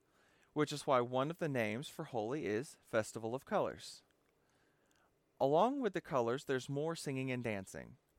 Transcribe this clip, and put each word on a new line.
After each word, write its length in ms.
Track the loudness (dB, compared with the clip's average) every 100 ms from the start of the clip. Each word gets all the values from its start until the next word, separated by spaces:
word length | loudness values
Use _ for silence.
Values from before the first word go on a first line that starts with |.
| _ _ _ _ _
which 180 | 0 0
is 140 | 0 4
why 160 | 4
one 280 | 4 2 0
of 80 | -2
the 120 | 0
names 380 | 2 0 0 -6
for 160 | -10
Holi 420 | -4 -2 -2 -2 0
is 320 | 0 -2 -14 0
Festival 440 | 0 0 -4 -4
of 100 | -6
Colors. 580 | -2 0 0 -4 -12 -16 _ _ _ _ _ _ _ _ _ _ _ _ _ 0
Along 420 | 4 6 4 2
with 120 | -2
the 80 | -4
colors, 440 | -2 0 2 0
there's 240 | 0 -2 0
more 260 | -2 -2
singing 360 | -4 -4 -4 -2
and 140 | -2
dancing. 520 | -2 -4 -4 -12 -12 -18 _